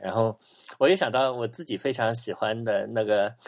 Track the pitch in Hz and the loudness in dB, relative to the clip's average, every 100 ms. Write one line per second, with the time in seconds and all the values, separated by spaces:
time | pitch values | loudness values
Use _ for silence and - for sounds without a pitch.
0 | 92 113 113 110 - - - - 139 190 | -4 0 0 0 -14 -20 -18 2 4 4
1 | 135 117 135 123 117 120 175 101 139 127 | 2 2 0 0 -6 -6 -8 -4 -4 0
2 | 113 117 - 90 107 113 113 101 - 113 | 0 0 -4 -4 -2 -2 -2 -2 -2 -2
3 | 107 104 104 117 | 2 2 2 -2